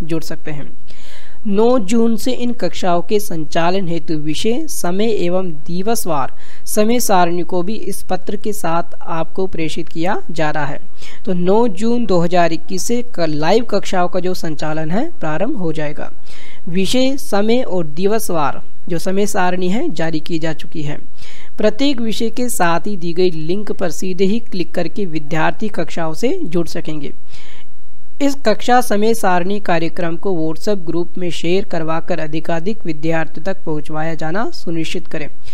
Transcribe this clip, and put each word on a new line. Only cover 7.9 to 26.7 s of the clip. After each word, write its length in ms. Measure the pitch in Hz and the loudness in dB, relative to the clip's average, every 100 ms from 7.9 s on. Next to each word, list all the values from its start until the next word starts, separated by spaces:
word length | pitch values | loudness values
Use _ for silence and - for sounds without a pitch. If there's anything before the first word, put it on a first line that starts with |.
| 190 - | 0 0
पत्र 260 | 185 - 196 | 0 0 0
के 160 | 220 | 0
साथ 420 | 202 170 170 170 - | 0 0 0 0 0
आपको 460 | - 165 160 - 190 | 0 0 0 0 0
प्रेषित 420 | - 160 - 160 | 0 0 0 0
किया 320 | 165 170 294 - | 0 0 0 0
जा 200 | 160 151 | 0 0
रहा 140 | 151 143 | 0 0
है। 140 | 143 - - - - | 0 0 0 0 0
तो 80 | - | 0
नौ 340 | 180 175 208 240 | 0 2 2 2
जून 360 | 180 226 240 220 | 0 0 0 0
दो 140 | 180 | 2
हज़ार 320 | 170 180 170 | 2 2 0
इक्कीस 300 | 160 - 185 | 0 0 0
से 200 | - 240 233 - | 0 0 0 0
क-, 100 | 160 | 0
लाइव 360 | 151 160 220 | 0 0 0
कक्षाओं 440 | 233 202 - 190 180 | 0 0 0 0 0
का 120 | 185 | 0
जो 140 | 180 | 0
संचालन 560 | 180 165 151 156 156 156 | 0 0 0 -2 -2 0
है 200 | 190 330 - | 0 0 0
प्रारंभ 360 | 156 156 226 269 | 0 0 0 0
हो 160 | 170 | 0
जाएगा। 380 | 156 151 147 - - - - - - - | 0 0 -2 0 0 0 0 0 0 0
विषय, 480 | 175 185 247 262 277 | 0 0 2 2 0
समय 460 | - 202 214 240 | 0 0 2 0
और 240 | 247 180 160 | 0 0 0
दिवसवार 760 | 151 196 220 - 170 135 - - - - | 0 0 0 0 0 0 0 0 0 0
जो 100 | 170 | 0
समय 280 | 196 190 208 | 0 0 0
सारणी 420 | 202 180 185 180 | 0 0 0 0
है 200 | 214 339 | 0 0
जारी 320 | 160 165 160 | 0 0 0
की 180 | - 165 | 0 0
जा 140 | 160 | 0
चुकी 300 | 156 - 165 | 0 0 0
है। 160 | 147 151 - - - - - - | 0 0 0 0 0 0 0 0
प्रत्येक 420 | 208 208 277 247 | 0 2 0 0
विषय 300 | 226 202 226 | 0 0 0
के 180 | 240 247 | 0 -2
साथ 380 | - 170 165 208 | 0 0 0 0
ही 100 | 202 | 0
दी 160 | 170 | 0
गई 180 | 165 185 | 0 0
लिंक 420 | 160 156 196 208 | 0 0 0 0
पर 180 | 208 175 | 0 -2
सीधे 340 | - 190 180 | 0 0 2
ही 140 | 190 226 | 2 2
क्लिक 340 | - 190 165 | 0 0 0
करके 320 | - 170 - 190 | 0 0 0 0
विद्यार्थी 600 | 156 147 160 165 165 214 | 0 0 0 0 0 0
कक्षाओं 460 | 190 160 - 165 | 0 0 0 0
से 240 | 156 240 381 | 0 0 0
जुड़ 220 | 247 170 | 0 0
सकेंगे। 460 | 160 | 0